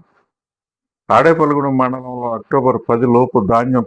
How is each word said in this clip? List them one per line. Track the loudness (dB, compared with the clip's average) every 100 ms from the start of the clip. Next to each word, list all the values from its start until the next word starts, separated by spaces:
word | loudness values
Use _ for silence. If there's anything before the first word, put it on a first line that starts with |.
| -8 _ _ _ _ _ _ _ _ _ 0
తాడేపల్లిగూడెం | 2 4 2 0 -2 -2 -2
మండలంలో | -2 -6 -12 -10 -8 -8
అక్టోబర్ | -4 -2 0 -2 -2
పది | 0 2 2
లోపు | 2 0 0
ధాన్యం | 0 0 -2